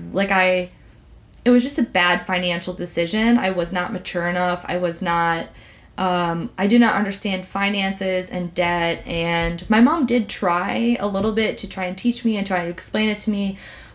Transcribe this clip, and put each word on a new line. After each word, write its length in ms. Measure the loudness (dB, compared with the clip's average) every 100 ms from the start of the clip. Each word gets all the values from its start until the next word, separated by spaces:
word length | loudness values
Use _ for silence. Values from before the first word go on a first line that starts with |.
| -6
like, 180 | -2 0
I, 380 | 2 2 2 -2 -12 -20 -20 -20 -20 -20 -2 4
it 40 |
was 140 | 4
just 160 | 4 -2
a 40 |
bad 420 | 0 2 2 2 -2
financial 480 | -2 -2 -4 -6
decision. 640 | -8 -6 -2 -2 2 4 4
I 140 | 2
was 200 | 0 -2
not 220 | -2 -4
mature 340 | -6 -6 -4 -2
enough. 380 | 0 0 -2 -4
I 100 | -2
was 220 | -2 -2
not, 460 | 0 2 2 0 -6 -16 -20 -20 -12 -4
um, 520 | 0 2 0 -2 -4 -2
I 100 | 4
did 140 | 6
not 140 | 6 4
understand 500 | -2 -4 -4 -4 -4
finances 840 | -2 -2 0 -2 -2 -2 -2 -2
and 240 | -4 -4
debt. 540 | 0 0 2 0 -2 -4
And 600 | -4 0 0 0 -2 2
my 100 | 6
mom 260 | 6 6 2
did 220 | 2 0
try 720 | -2 0 0 0 0 2 2
a 80 | 0
little 240 | 0 0
bit 260 | 0 -2 -2
to 100 | -8
try 160 | -6 -6
and 120 | -2
teach 280 | -2 0 0
me 100 | 0
and 100 | 0
try 200 | -2 -2
to 40 |
explain 380 | -6 -6 -2 0
it 120 | 0
to 100 | -2
me. 260 | -2 -2 -4 -12 -20 -20